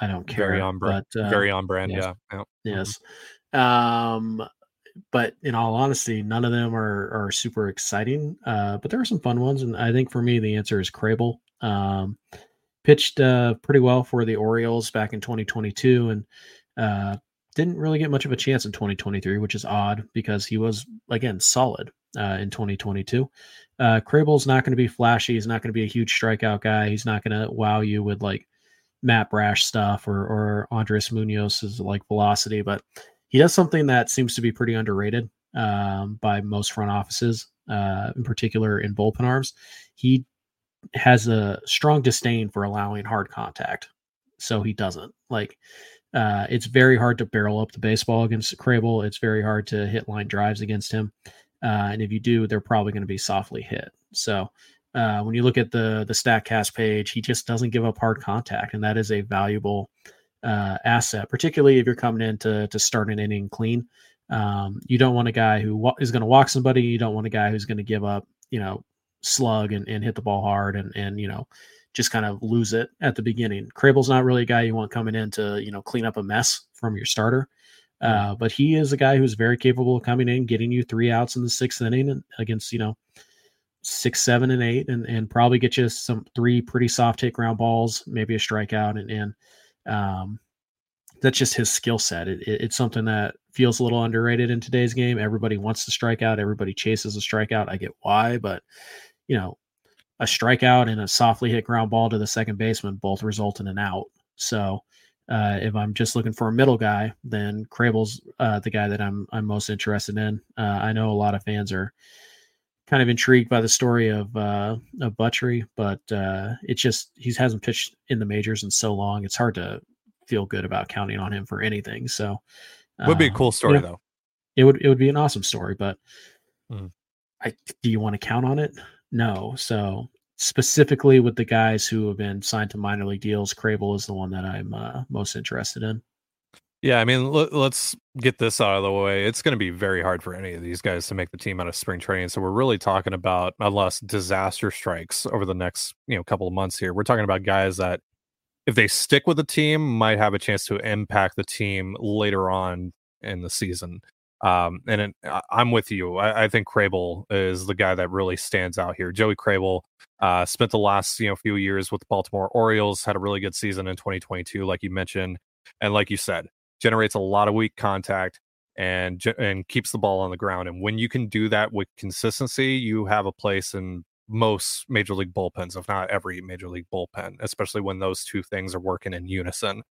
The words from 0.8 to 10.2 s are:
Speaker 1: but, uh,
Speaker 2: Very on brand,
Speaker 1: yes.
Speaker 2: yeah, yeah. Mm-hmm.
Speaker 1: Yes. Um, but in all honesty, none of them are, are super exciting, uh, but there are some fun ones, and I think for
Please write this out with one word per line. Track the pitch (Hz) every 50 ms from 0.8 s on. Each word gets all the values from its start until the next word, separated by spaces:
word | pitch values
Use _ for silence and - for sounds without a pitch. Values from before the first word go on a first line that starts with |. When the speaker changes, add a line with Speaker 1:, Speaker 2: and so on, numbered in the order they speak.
| 95 95 98 98 98 - -
Speaker 1:
but, | 113
uh, | 107 101
Speaker 2:
Very | 104 101 101 101
on | 98 95 95
brand, | 92 95 92 95 95
Speaker 1:
yes. | 92 95 92
Speaker 2:
yeah, | 92 92 - _ _
yeah. | 101 98
Mm-hmm. | 104 - _ _ _ 110 101 95
Speaker 1:
Yes. | 95 104 110 - _ - - - - - - _ _ _ -
Um, | 135 127 123 123 120 120 117 117 117 117 113 113 113 113 110 110 110 - - - _ _ _ _ _ _ - _ - - _
but | - 123 117 - - _
in | - 143 120
all | 113 117 113 110
honesty, | 120 135 139 139 - - 120 113 107
none | 104 107 110 120 123
of | 120
them | 120 120 117 117 113
are, | 113 110 107 101 101 98 -
are | - 110 101 98
super | - - - 117 - 110 104 98
exciting, | 95 - - - 101 101 110 120 139 151 151 147 175 - _
uh, | 120 113 104 101 101 101 104
but | - -
there | - 254
are | 247
some | - 226 156
fun | - 127 120 120
ones, | 123 135 139 135 131
and | 117 113
I | - 120 117
think | 117 127 131 -
for | - 123